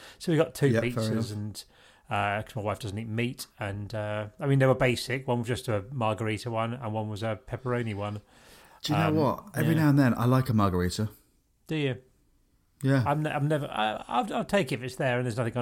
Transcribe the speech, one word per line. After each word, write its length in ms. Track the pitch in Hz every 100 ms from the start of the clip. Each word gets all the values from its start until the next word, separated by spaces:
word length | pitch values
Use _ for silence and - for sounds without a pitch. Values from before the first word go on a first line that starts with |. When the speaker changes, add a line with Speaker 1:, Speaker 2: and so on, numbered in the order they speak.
| - -
Speaker 1:
So 140 | -
we 60 | 156
got 160 | 160
two 140 | - 143
Speaker 2:
Yeah, 120 | 110
fair 100 | 117
Speaker 1:
pizzas, 200 | 120 110
Speaker 2:
enough. 180 | 110 104
Speaker 1:
and, 320 | 104 107 104 - _ - _ -
uh, 340 | 104 101 101
'cause 140 | 107 -
my 60 |
wife 160 | 104 98
doesn't 180 | 104 101
eat 100 | 113
meat. 380 | 110 120 147 - -
And, 340 | 104 98 101
uh, 340 | 110 107 107 104 -
I 60 | 147
mean, 120 | 139
they 80 | 131
were 80 |
basic. 540 | 131 127 117 - 131 135
One 120 | 120
was 80 | 113
just 200 | 117 -
a 160 | 107 98
margarita 580 | 139 110 107 110 107 120
one, 220 | 113 113
and 180 | 120 113
one 160 | 107 107
was 140 | 104
a 160 | 113 107 -
pepperoni 460 | 120 127 120 113
one. 260 | 101 104 104 - _ - - - -
Speaker 2:
Do 120 | -
you 40 | 104
know 100 | 101
Speaker 1:
Um, 80 | 156
Speaker 2:
what? 280 | 135 - -
Every 200 | 147 156
Speaker 1:
yeah. 80 | 160
Speaker 2:
now 60 | 156
and 80 | 143
then, 160 | 131 113
I 80 |
like 240 | 120 131 127
a 60 |
margarita. 560 | 110 101 90 90 - 110 - _ _ _ _ -
Speaker 1:
Do 80 | 156
you? 200 | 139 117 - _ _ _ _ _ _ _
Speaker 2:
Yeah. 220 | 135 135 120
Speaker 1:
I'm 160 | 151
ne-, 80 | 151
I'm 160 | 147 143
never. 200 | 156 147
I, 360 | - 107 - -
I'll, 240 | 247 214
I'll 100 | 254
take 280 | - 202 143
it 40 | 123
if 60 |
it's 140 | 127 -
there 220 | 139 123
and 80 | 123
there's 100 | 113
nothing 180 | 117 123